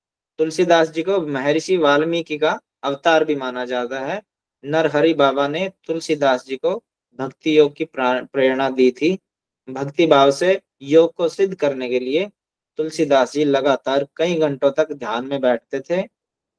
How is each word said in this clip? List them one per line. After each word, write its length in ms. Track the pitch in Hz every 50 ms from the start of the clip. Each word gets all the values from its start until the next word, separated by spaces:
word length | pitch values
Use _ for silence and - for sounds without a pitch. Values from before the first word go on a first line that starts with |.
| _ _ _ _ _ _ _ -
तुलसीदास 500 | 156 160 156 - 180 170 170 165 160 156
जी 140 | 156 165
को 180 | 160 185 202 185
महर्षि 560 | 160 147 143 131 135 147 156 160 - - 185
वाल्मीकि 640 | 175 151 143 143 147 156 165 170 170 160 - 151 147
का 220 | 156 160 208 240 - _ _ _
अवतार 420 | - 139 139 - - 170 165 156 156
भी 100 | 156 147
माना 300 | 139 131 127 123 127 127
जाता 360 | 123 127 123 120 120 131 135
है। 220 | 135 147 185 214 - _ _ _ _ _ _ _ -
नरहरि 500 | 143 156 160 160 147 147 147 156 165 156
बाबा 340 | 147 139 135 131 139 139 143
ने 240 | 151 170 190 190 - _ _
तुलसीदास 600 | - 160 165 - - 156 147 143 135 127 127 -
जी 100 | 131 135
को 280 | - - 170 196 233 - _ _ _ _ _ _
भक्ति 440 | 120 135 135 - _ _ 160 151 151
योग 160 | 147 143 147
की 100 | - 160
प्रा-, 420 | - - 135 127 123 127 127 117
प्रेरणा 440 | - - 139 131 131 131 131 135 135
दी 200 | 131 131 127 127
थी। 280 | 120 - 147 175 190 - _ _ _ _ _ _ _ _ _ 131
भक्ति 380 | 131 135 139 143 - - 170
भाव 240 | 156 147 139 139 139
से 300 | 139 - 175 185 196 190 - _ _ _
योग 320 | 139 139 151 165 170 165 -
को 140 | - 170 160
सिद्ध 260 | - - 196 190 185
करने 340 | - 151 143 135 131 127 120
के 120 | 127 123
लिए 300 | 127 127 143 170 202 208 - _ _ _ _ _ _ _ _
तुलसीदास 560 | - 156 160 - - 156 139 139 135 123 120
जी 120 | - 147 151
लगातार 600 | 143 139 135 135 147 131 - - 135 139 143 139 - _
कई 180 | - 160 180 175
घंटों 360 | 160 156 147 139 123 143 139
तक 220 | 139 156 156 156
ध्यान 340 | 147 139 123 110 113 120 131
में 140 | 139 139 135
बैठते 400 | 127 123 120 117 - _ 139 135
थे 280 | - - 175 185 208 - _ _ _ _ _ _ _ _ _